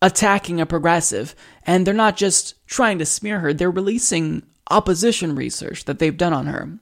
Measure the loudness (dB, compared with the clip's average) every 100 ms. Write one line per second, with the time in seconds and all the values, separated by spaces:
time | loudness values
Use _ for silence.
0 | 2 4 2 2 0 -4 -2 0 2 2
1 | 2 -4 -6 -12 -20 -10 0 2 2 2
2 | 2 2 0 0 -2 -10 -6 0 0 0
3 | -2 -4 -4 -2 -2 0 0 0 -2 -2
4 | 0 0 0 -4 -8 _ -2 0 2 2
5 | 2 0 -2 -4 -4 -6 -10 -8 -8 -2
6 | -2 0 0 0 -2 -6 -10 -14